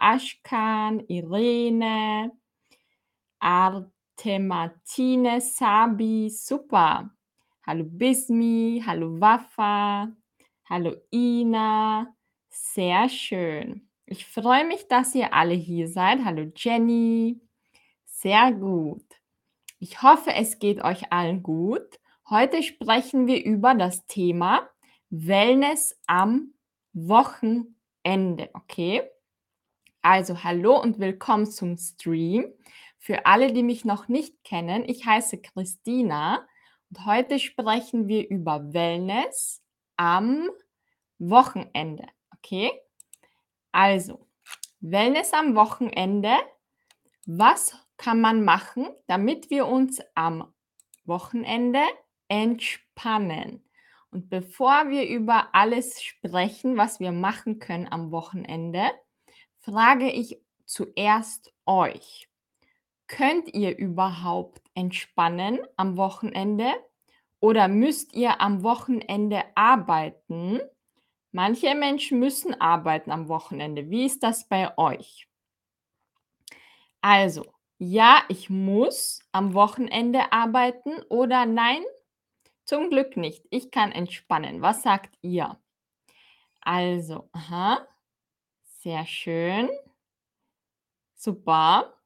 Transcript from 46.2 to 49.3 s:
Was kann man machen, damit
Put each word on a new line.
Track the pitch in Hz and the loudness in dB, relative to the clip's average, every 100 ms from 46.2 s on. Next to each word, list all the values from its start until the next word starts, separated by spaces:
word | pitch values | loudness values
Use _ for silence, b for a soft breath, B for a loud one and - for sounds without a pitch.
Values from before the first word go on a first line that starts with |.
| 208 254 - _ _ _ _ _ _ _ - | 2 0 0 _ _ _ _ _ _ _ -8
Was | 170 226 - - - _ - | 4 4 4 0 -8 _ -10
kann | 240 226 | -2 2
man | 226 226 | 2 4
machen, | 202 185 - 247 269 - - | 4 2 0 -8 -10 -10 -4
damit | 185 214 | -2 0